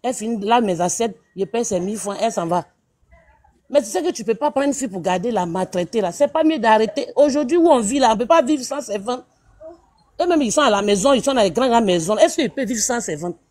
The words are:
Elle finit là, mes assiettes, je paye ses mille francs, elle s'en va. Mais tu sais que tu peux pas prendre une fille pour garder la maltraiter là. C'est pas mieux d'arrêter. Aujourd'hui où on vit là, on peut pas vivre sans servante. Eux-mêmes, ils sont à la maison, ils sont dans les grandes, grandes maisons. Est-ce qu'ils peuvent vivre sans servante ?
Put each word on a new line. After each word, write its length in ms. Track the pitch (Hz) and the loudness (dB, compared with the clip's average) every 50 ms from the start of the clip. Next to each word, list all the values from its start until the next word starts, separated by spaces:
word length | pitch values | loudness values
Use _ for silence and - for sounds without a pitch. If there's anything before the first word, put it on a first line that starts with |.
| - | -4
Elle 120 | 240 254 | -6 -6
finit 300 | - 214 226 233 214 202 | -6 -6 -6 -6 -4 0
là, 160 | 202 233 247 | 2 2 2
mes 200 | 240 202 180 160 | 2 2 0 0
assiettes, 360 | 175 180 - - 226 233 - _ _ _ _ | -2 -2 -2 -2 -4 -4 -4 _ _ _ _
je 80 | 180 196 | -8 -8
paye 200 | 190 - 233 233 | -4 -4 -4 -4
ses 160 | 226 208 180 | -2 -2 -4
mille 180 | 175 196 214 214 | -4 -4 -6 -6
francs, 180 | - 202 202 - | -8 -8 -6 -4
elle 120 | 202 233 226 | -4 -2 -2
s'en 140 | 214 170 | -2 -4
va. 180 | 165 175 175 156 _ _ _ _ _ _ _ _ _ _ _ _ _ _ _ _ _ _ _ _ _ | -2 -2 -2 -4 _ _ _ _ _ _ _ _ _ _ _ _ _ _ _ _ _ _ _ _ _
Mais 120 | - 285 233 | 0 0 0
tu 60 | 214 | 0
sais 140 | - 370 311 | -4 -4 -2
que 80 | 370 | -2
tu 140 | - - 208 | -4 -4 -4
peux 100 | 202 226 | -4 -4
pas 160 | - 285 294 | -2 -2 -2
prendre 180 | 294 269 277 285 | -2 0 -2 -2
une 60 | 277 | -2
fille 140 | - 262 233 | -2 -6 -8
pour 140 | 185 190 156 | -8 -6 -2
garder 280 | 185 180 185 185 247 | -2 -2 -2 -2 -2
la 140 | 233 196 180 | -2 -2 -2
maltraiter 560 | 170 165 185 185 185 - 185 180 165 - 226 | -2 -2 -4 -4 -4 -2 -4 -4 -2 -2 -2
là. 100 | 202 175 | -2 -2
C'est 180 | 170 - 285 285 | 0 0 -2 0
pas 140 | - 320 320 | 2 2 2
mieux 160 | 311 320 285 | 2 2 2
d'arrêter. 500 | 214 226 220 220 220 220 - - - - - | 4 4 4 4 4 0 -2 -6 -8 -6 2
Aujourd'hui 400 | - 294 302 254 294 294 240 311 | 2 2 4 4 0 -2 0 2
où 120 | 349 330 349 | 4 6 6
on 120 | 302 247 | 6 4
vit 180 | 220 196 254 285 | 2 0 0 2
là, 140 | 262 240 226 | 2 2 2
on 40 | |
peut 100 | 196 247 | 2 2
pas 160 | 220 330 330 285 | 2 4 2 4
vivre 220 | 240 311 277 247 | 2 -2 -4 -2
sans 160 | - 269 294 | -6 -8 -8
servante. 440 | 254 - 202 208 196 226 247 254 - _ _ _ _ _ _ _ 311 320 - _ _ _ _ _ _ _ _ _ | -8 -8 -8 -8 -6 -6 -8 -8 -8 _ _ _ _ _ _ _ -20 -20 -20 _ _ _ _ _ _ _ _ _
Eux-mêmes, 220 | - 359 359 311 285 | 0 2 2 2 2
ils 100 | 220 196 | 2 2
sont 100 | 302 294 | 2 2
à 80 | 254 | 4
la 120 | 208 202 202 | 2 2 2
maison, 300 | 202 202 196 180 277 277 | 2 0 2 4 2 2
ils 100 | 240 - | 4 2
sont 120 | 277 269 | 0 2
dans 80 | 254 214 | 2 2
les 80 | 190 | 2
grandes, 200 | 156 226 254 262 | 2 0 0 2
grandes 140 | 233 233 226 | 2 2 4
maisons. 320 | 196 180 175 160 170 214 | 2 2 0 0 -2 4
Est-ce 200 | 220 294 349 - | 4 4 4 4
qu'ils 140 | - 294 208 | 0 -2 -2
peuvent 160 | - - 262 | -2 -4 -4
vivre 140 | 202 247 220 | -4 -4 -4
sans 200 | 202 - 247 240 | -2 -2 -4 -4
servante ? 360 | - - 165 143 165 175 170 _ _ _ | -4 -6 -8 -6 -6 -8 -8 _ _ _